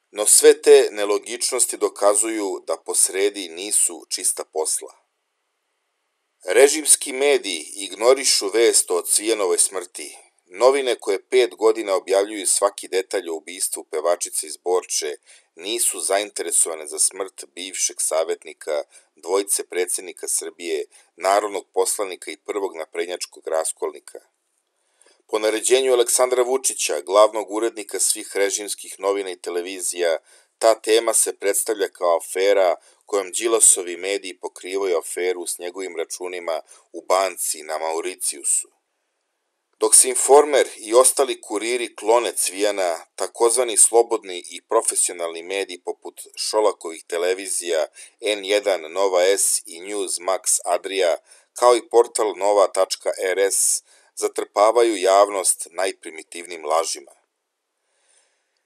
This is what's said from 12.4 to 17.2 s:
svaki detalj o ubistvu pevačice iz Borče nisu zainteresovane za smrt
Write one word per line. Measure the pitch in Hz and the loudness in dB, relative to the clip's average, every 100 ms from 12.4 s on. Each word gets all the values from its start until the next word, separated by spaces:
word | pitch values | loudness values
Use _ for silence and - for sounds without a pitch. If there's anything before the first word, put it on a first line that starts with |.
| 90 | -2
svaki | - 98 - - | 0 0 -2 -6
detalj | 92 92 101 85 | -4 -2 -4 -4
o | |
ubistvu | 80 78 90 - 85 | -8 -10 -8 -8 -8
pevačice | 80 80 80 87 - - 80 | -8 -4 -2 -2 -4 -8 -10
iz | - | -8
Borče | 87 90 85 - 78 69 _ - _ - | -2 -2 -2 -6 -6 -10 _ -20 _ -14
nisu | 92 117 - 95 | -8 -4 -2 -4
zainteresovane | 80 98 104 - 85 - - 80 76 | -2 -2 -2 -6 -4 -2 -2 -4 -8
za | 78 | -4
smrt | - 95 | -4 -4